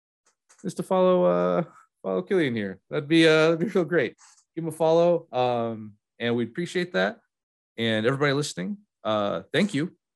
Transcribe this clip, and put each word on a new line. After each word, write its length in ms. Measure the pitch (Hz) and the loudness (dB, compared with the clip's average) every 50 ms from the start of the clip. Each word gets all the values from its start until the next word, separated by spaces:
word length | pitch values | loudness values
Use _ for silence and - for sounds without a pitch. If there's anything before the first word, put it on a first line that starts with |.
| _ _ _ _ _ _ _ _ _ _ _ _ | _ _ _ _ _ _ _ _ _ _ _ _
is 120 | - 185 - | -10 -8 -8
to 80 | - | -8
follow, 420 | 180 - 190 185 185 185 180 180 180 | -4 -2 0 2 4 4 4 4 4
uh, 400 | 180 175 175 175 180 180 175 165 - - - - _ _ _ | 2 2 2 2 2 0 0 -2 -4 -10 -20 -20 _ _ _
follow 200 | - 190 - 185 | -8 -4 -4 -4
Killian 320 | 180 - 202 185 156 131 117 | -2 -2 0 0 0 0 -2
here. 260 | 113 101 95 95 - _ - | -4 -6 -6 -10 -12 _ -10
That'd 180 | 143 151 143 143 | -8 -8 -2 2
be, 180 | 165 165 165 | 4 6 6
uh, 240 | 160 156 156 156 160 | 6 6 6 4 2
that'd 80 | 170 156 | 2 0
be 60 | 175 | -2
real 180 | 226 - 190 170 | -2 -2 -2 -2
great. 320 | 147 175 160 123 98 - _ _ - - _ _ _ _ | 0 0 0 0 -2 -4 _ _ -20 -20 _ _ _ _
Give 100 | 165 165 | -10 -8
him 40 | 160 | -8
a 40 | |
follow, 540 | 156 - 165 160 165 170 170 175 175 165 170 _ | -4 -2 0 2 4 4 4 4 2 0 -2 _
um, 640 | - 127 123 123 120 120 117 113 113 110 110 107 104 _ _ _ _ - | -4 -2 0 0 0 -2 -2 -4 -6 -8 -12 -16 -18 _ _ _ _ -6
and 180 | 117 120 120 | -2 -2 0
we'd 120 | 120 117 117 | 0 -2 -4
appreciate 440 | - - 175 - - 185 180 180 | -4 -6 -6 -4 -4 -4 -4 -2
that. 260 | - 185 185 208 - - _ _ _ _ _ _ _ _ _ _ _ | -2 -2 -2 -2 -4 -8 _ _ _ _ _ _ _ _ _ _ _
And 300 | - 117 113 110 107 110 | -4 -2 -2 0 0 0
everybody 260 | 123 139 135 151 143 | 0 0 0 0 0
listening, 460 | 135 143 151 - - 170 180 196 208 - _ _ _ _ | 0 0 -2 -4 -6 -8 -8 -8 -8 -10 _ _ _ _
uh, 400 | - 110 107 107 101 101 90 87 95 - | -4 -2 -2 0 0 -2 -4 -4 -6 -4
thank 220 | - 147 202 202 - | 0 0 0 0 -2
you. 220 | 135 156 180 - _ _ _ _ | -4 -6 -6 -8 _ _ _ _